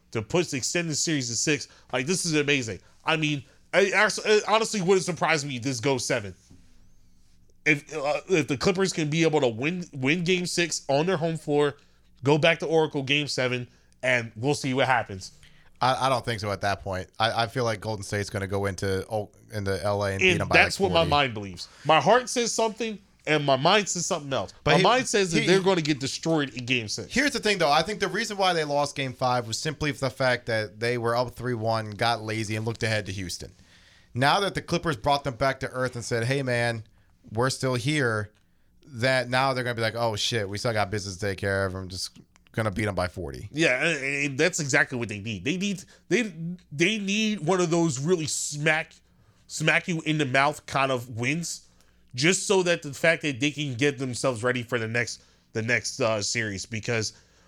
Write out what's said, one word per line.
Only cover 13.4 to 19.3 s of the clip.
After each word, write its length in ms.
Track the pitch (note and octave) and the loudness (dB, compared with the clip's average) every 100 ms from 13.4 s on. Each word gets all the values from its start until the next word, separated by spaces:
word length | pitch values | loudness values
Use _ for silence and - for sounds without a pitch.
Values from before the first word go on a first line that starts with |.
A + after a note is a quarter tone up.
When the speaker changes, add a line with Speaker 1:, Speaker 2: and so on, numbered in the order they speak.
| B2+ B2 A#2+ _ _ _ | 0 -2 -6 _ _ _
Speaker 1:
and 300 | B2+ B2 A2+ A2 | 0 0 0 -4
we'll 200 | C3+ C#3+ | -2 0
see 180 | C#3 | 0
what 140 | B2+ B2+ | 2 2
happens. 460 | B2 G#2+ F#2+ - - - - - - | 2 0 -8 -12 -18 -20 -20 -16 0
Speaker 2:
I, 280 | B2+ C3 C3 | 0 2 2
I 20 | |
don't 160 | B2 A#2+ | 0 -2
think 140 | A2 | -4
so 120 | G#2 | -2
at 100 | F#2+ | -2
that 200 | G2+ G2 | -2 -2
point. 280 | G2+ F#2 F2+ - | -4 -6 -6 0
I, 240 | A2 G#2+ | 0 2
I 40 | A2+ | -2
feel 180 | C#3 A#2 | 0 -2
like 160 | G#2 | -2
Golden 220 | A2 G#2+ | -4 -6
State's 280 | G2 G#2 G2 | -4 -4 -4
gonna 160 | G#2 F#2+ | -4 -2
go 180 | G2+ G2 | -2 -2
into 400 | F2+ G2 F#2+ - | -2 -2 -2 -2
O-, 180 | G#2+ G2+ | -6 -6